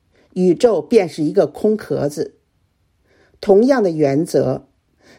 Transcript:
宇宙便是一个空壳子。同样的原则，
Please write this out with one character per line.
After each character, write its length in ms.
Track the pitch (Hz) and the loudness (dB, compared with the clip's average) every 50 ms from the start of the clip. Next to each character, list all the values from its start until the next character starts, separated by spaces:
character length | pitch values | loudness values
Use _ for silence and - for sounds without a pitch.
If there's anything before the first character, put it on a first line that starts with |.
| _ _ _ _ _ _ _ | _ _ _ _ _ _ _
宇 180 | 185 185 185 165 | 0 2 2 2
宙 300 | - - 240 208 160 143 | 2 2 2 2 0 -2
便 260 | - 240 220 185 160 | 0 0 0 0 0
是 140 | - - 151 | -4 -4 -4
一 100 | 147 180 | 0 2
个 140 | 202 165 | 0 0
空 300 | - - - - 214 214 | 0 -2 -2 -2 -2 -2
壳 320 | 208 - - 147 135 135 147 | -2 -4 -6 -6 -4 -4 -6
子。 260 | 147 160 - - - _ _ _ _ _ _ _ _ _ _ _ _ _ _ _ _ _ _ _ _ _ | -6 -6 -10 -10 -10 _ _ _ _ _ _ _ _ _ _ _ _ _ _ _ _ _ _ _ _ _
同 260 | - - 190 202 233 | 0 2 4 4 4
样 140 | 262 277 254 | 2 0 0
的 100 | 208 180 | -2 -2
原 360 | 165 151 147 139 139 143 175 | 0 0 0 0 0 -2 -4
则， 400 | 175 - 147 135 131 135 - - _ _ _ _ _ _ _ _ _ - | -2 -2 -2 0 0 -4 -6 -10 _ _ _ _ _ _ _ _ _ -20